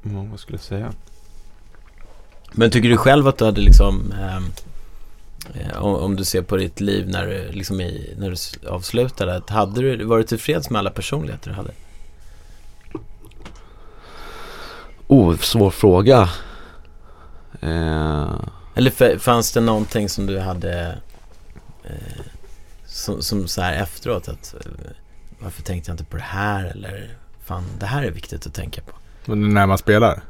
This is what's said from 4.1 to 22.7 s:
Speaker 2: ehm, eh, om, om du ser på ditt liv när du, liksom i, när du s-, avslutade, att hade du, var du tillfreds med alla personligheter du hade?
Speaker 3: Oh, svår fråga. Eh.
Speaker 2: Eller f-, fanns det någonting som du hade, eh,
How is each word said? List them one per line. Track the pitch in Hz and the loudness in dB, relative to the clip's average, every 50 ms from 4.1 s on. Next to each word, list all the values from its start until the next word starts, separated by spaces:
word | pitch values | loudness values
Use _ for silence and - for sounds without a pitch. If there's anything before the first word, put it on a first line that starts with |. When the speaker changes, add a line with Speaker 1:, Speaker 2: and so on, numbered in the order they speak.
| 101 98 | -4 -4
Speaker 2:
ehm, | 95 95 92 92 92 92 - - - - - - - - - - - - - - - - - - - - - | -4 -4 -4 -4 -4 -6 -8 -8 -12 -12 -12 -12 -12 -12 -14 -14 -14 -16 -16 -18 -18 -18 -16 -16 -16 -14 -12
eh, | - - - - - - | -10 -8 -8 -6 -2 -2
om, | 101 98 | 0 0
om | 65 85 98 101 | 0 0 -2 -2
du | 95 98 | -2 -2
ser | - - 92 | 0 0 -2
på | 90 - 104 | -2 0 -2
ditt | 95 92 87 - - | -2 -2 -2 -4 -4
liv | 101 101 98 98 92 95 | -2 0 0 0 -2 -2
när | 92 92 92 | -4 -4 -4
du, | 95 95 95 90 - | -4 -4 -6 -8 -8
liksom | - 98 92 - 101 92 | -8 -8 -6 -6 -4 -4
i, | 90 87 - - 69 - 92 | -4 -4 -6 -8 -10 -12 -10
när | - 98 | -8 -6
du | 95 87 | -6 -6
s-, | - - - - - - - | -6 -10 -10 -12 -14 -10 -8
avslutade, | - 92 90 - - 113 123 127 - - 98 92 90 | -8 -8 -6 -4 0 0 0 0 0 -4 -4 -2 -2
att | 92 - - | -6 -6 -2
hade | - 110 104 98 104 120 | 0 0 0 0 0 -2
du, | 127 135 127 110 110 | 0 0 -2 -2 0
var | 110 117 | 2 2
du | 113 113 | 2 2
tillfreds | - 120 113 - - 151 165 139 - | 0 -2 -4 -2 -2 -2 -2 -2 -2
med | 120 107 | -2 -2
alla | 95 92 | -2 -2
personligheter | - - 92 - - 147 - 69 - 73 - - | -4 -4 -6 -4 -4 -6 -6 -6 -8 -10 -10 -10
du | 92 | -10
hade? | 98 - - - - - - - - - - - - - - - - - - - - - - - - - - - - - - - - - - - - - - - - - - - - - - - - - - - - - - - - - - - - - - - - - - - - - | -8 -10 -10 -12 -14 -18 -18 -16 -16 -16 -16 -18 -18 -18 -18 -18 -18 -20 -20 -20 -18 -18 -20 -20 -20 -20 -16 -16 -16 -16 -16 -18 -18 -20 -20 -20 -18 -18 -18 -18 -18 -20 -20 -20 -20 -20 -20 -20 -20 -20 -20 -18 -18 -16 -16 -16 -16 -16 -16 -16 -16 -16 -16 -18 -18 -18 -18 -18 -16 2
Speaker 3:
Oh, | - 139 135 101 85 85 | 6 6 8 8 6 4
svår | 82 - - - 117 101 98 | 2 0 0 4 4 4 4
fråga. | - - - 104 90 90 98 127 135 123 101 85 - - - - - - - - - - - - - - - - - - - - - - - - - - | 4 4 6 6 6 8 8 8 8 8 6 4 2 -8 -12 -14 -16 -18 -18 -18 -18 -20 -20 -20 -20 -20 -20 -20 -20 -20 -20 -20 -18 -18 -20 -18 -14 -8
Eh. | - 78 80 82 80 80 78 78 78 78 76 76 73 - - - - - - - - - - | -6 -4 -2 -2 0 0 0 0 0 0 0 -2 -2 -4 -4 -6 -8 -10 -12 -16 -20 -8 0
Speaker 2:
Eller | - 127 131 - - | 4 4 4 6 6
f-, | 127 117 - 92 | 4 4 4 2
fanns | - 127 120 117 113 - | 2 2 2 4 2 2
det | - 123 | 2 2
någonting | 113 117 110 107 107 - - 113 104 98 | 4 4 2 2 0 0 -2 -2 -2 -2
som | - - 101 | -4 -4 -4
du | 101 98 95 | -2 -2 -4
hade, | 95 95 90 87 85 95 87 87 87 82 - - - - - - - - - - - - - - - - - - - | -4 -4 -6 -6 -6 -6 -4 -4 -6 -6 -8 -10 -14 -16 -18 -20 -20 -20 -20 -20 -20 -20 -20 -20 -20 -20 -20 -20 -16
eh, | - 147 143 - - - - - - - - - - - - - - | -16 -14 -14 -14 -14 -14 -14 -14 -16 -16 -18 -16 -16 -16 -18 -18 -20